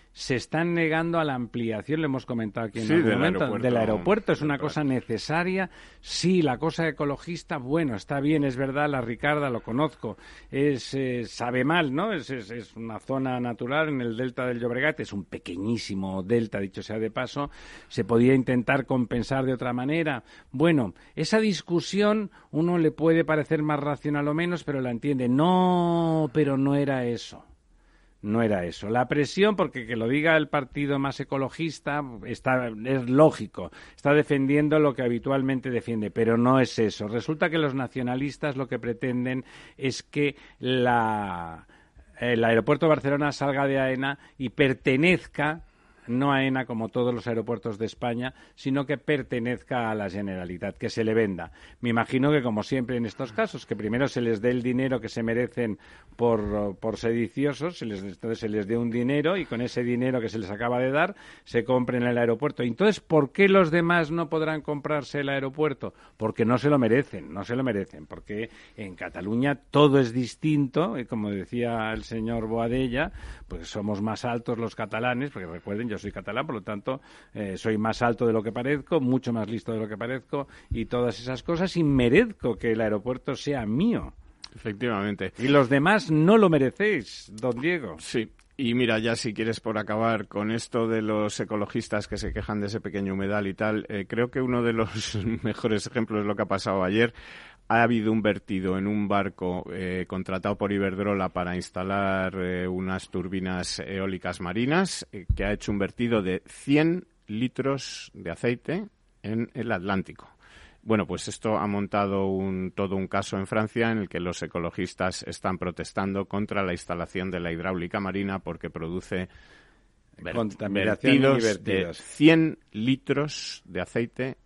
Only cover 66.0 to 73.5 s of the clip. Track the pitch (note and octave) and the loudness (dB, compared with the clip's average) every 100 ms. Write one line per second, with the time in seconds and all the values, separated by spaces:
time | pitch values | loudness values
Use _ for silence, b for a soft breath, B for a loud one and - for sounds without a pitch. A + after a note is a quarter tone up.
66 | B - A2 - A2+ B2 C#3 D3 A#2 B2 | B -4 -2 2 4 4 4 6 6 4
67 | C#3 G2 C2+ F2 F#2+ A#2+ C3 G2+ F#2 D2+ | 2 -6 -10 -10 -6 -2 0 -2 -4 -10
68 | D#2 E2+ - G#2 A2+ B B - G2+ F2 | -16 -16 -10 -8 -8 B B -14 -14 -10
69 | F2+ F2 F#2 A2+ C#3 C#3 _ C#3+ D3 C3+ | -10 -8 -4 0 0 0 _ 6 6 6
70 | B2 A#2 A#2+ - D#3 D3+ C#3 D3 F3+ F3 | 2 0 -6 -4 0 2 2 0 -2 -2
71 | A2+ A#2 G#2 G2+ F2+ A#2+ A#2+ A#2 A2 A2 | -6 -4 -4 -4 -6 -4 -2 -2 -4 -6
72 | - A2+ A2 A#2 A2 A2+ A#2 B2 C3 A#2+ | -6 -6 -4 -4 -4 -2 0 0 -2 -2
73 | E3+ B B B - | -4 B B B -14